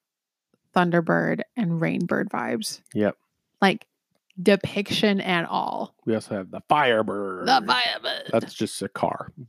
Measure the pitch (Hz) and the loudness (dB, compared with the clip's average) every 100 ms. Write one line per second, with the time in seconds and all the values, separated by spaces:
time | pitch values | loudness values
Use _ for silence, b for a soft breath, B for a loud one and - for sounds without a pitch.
0 | _ _ _ _ _ _ _ - 175 170 | _ _ _ _ _ _ _ 2 4 4
1 | 170 170 170 170 - - 185 165 165 - | 4 2 2 -2 -4 -4 -2 0 -2 -2
2 | 175 - 202 - 117 120 208 - _ 107 | -2 -2 -2 -4 -4 -4 -6 -12 _ -2
3 | 104 - _ _ _ _ 196 - _ _ | 0 -2 _ _ _ _ 2 2 _ _
4 | _ _ _ - 180 196 - 208 202 - | _ _ _ -2 4 4 2 -6 -4 0
5 | 214 196 - 175 165 185 - - - _ | 2 0 0 -2 -2 -4 -4 -6 -8 _
6 | - 110 - 104 92 104 - 151 135 110 | -2 -2 -2 -8 -8 -6 2 4 6 4
7 | 107 101 98 95 - 262 214 247 240 - | 2 -2 -4 -4 2 2 4 2 0 -2
8 | - - - 117 - - 107 - 98 - | -6 -8 -2 -2 -2 -4 -6 -4 -8 -2
9 | - - - - | -2 -2 -8 -16